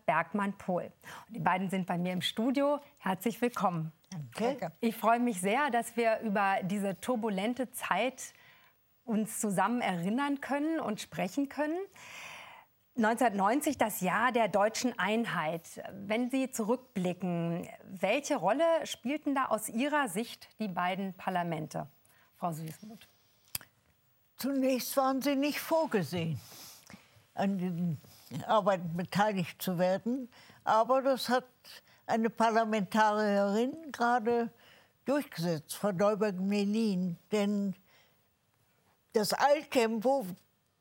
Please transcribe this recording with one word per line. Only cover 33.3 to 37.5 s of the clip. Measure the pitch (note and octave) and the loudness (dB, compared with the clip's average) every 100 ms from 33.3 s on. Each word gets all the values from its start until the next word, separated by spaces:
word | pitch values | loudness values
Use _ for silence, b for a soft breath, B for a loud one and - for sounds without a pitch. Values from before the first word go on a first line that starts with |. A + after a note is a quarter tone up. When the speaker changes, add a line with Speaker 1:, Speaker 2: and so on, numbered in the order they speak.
| G3+ G3+ G3+ B3 D#4 D#4+ | 2 2 2 0 -2 -10
Speaker 2:
gerade | - A#3+ B3 A3 A#3+ A#3 - b b b _ | -2 2 2 2 0 0 -6 b b b _
durchgesetzt, | - C#4+ - - E3+ D#3+ - - | -2 0 0 -4 -2 -2 -4 -4
Frau | G3+ | -2
Deuberg-Melin. | F3 G3+ G#3+ G#3+ F3+ F#3+ G#3 G3+ G#3 A3+ F#3 F#3 E3+ _ | 2 2 4 0 0 0 2 2 2 2 0 -2 -4 _
Denn | G#3+ G3+ | 0 2